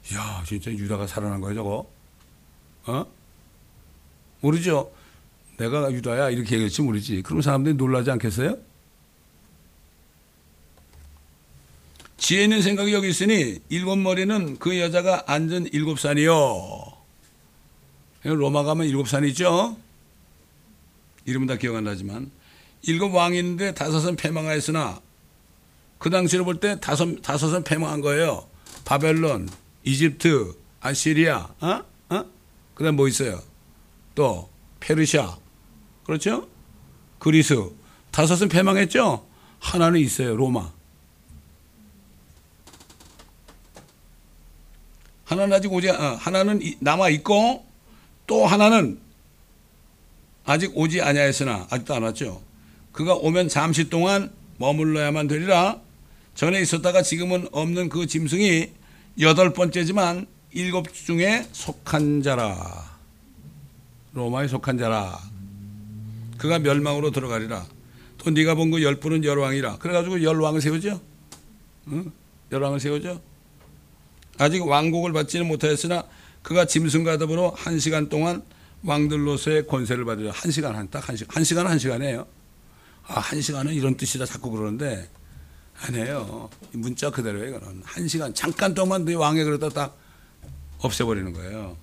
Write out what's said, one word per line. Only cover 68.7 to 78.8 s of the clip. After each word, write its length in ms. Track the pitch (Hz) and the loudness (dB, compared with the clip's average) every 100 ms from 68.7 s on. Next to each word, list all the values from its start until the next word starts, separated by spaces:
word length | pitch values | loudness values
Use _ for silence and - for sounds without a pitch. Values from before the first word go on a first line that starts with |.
그 120 | 165 | 2
열 180 | 143 139 | 0 0
뿔은 240 | 156 160 | 0 0
열왕이라. 520 | 147 143 139 139 127 98 | 0 0 0 0 -4 -6
그래가지고 440 | 170 180 170 185 | -2 -2 0 0
열 180 | 160 160 | 2 2
왕을 220 | 156 156 | 2 2
세우죠. 360 | 147 160 202 190 - - - - - - - - - | 0 -2 -4 -6 -10 -20 -20 -20 -20 -20 -20 -20 -8
응? 220 | 151 180 - - - - | -8 -8 -14 -20 -20 -8
열 100 | 135 | -4
왕을 180 | 139 143 | -2 -2
세우죠. 400 | 139 147 170 175 - - _ - - - _ - - - - - | -2 -4 -6 -12 -14 -20 _ -20 -20 -20 _ -20 -20 -20 -20 0
아직 280 | 143 185 165 | 2 2 2
왕국을 460 | 143 160 165 175 | 2 2 0 0
받지는 340 | 156 147 175 170 | -2 -2 -2 -2
못하였으나 580 | 151 151 147 170 175 - - - - | 0 0 0 -2 -4 -6 -20 -20 -20
그가 240 | - 170 | 0 2
짐승과 540 | 170 156 165 151 165 156 | 4 2 2 2 2 0
더불어 340 | 156 165 175 | 0 0 0
한 240 | - - 165 | -2 -4 -2
시간 300 | 156 156 147 | 0 0 0
동안 340 | 151 165 175 - - - - | 0 0 -2 -10 -20 -20 -10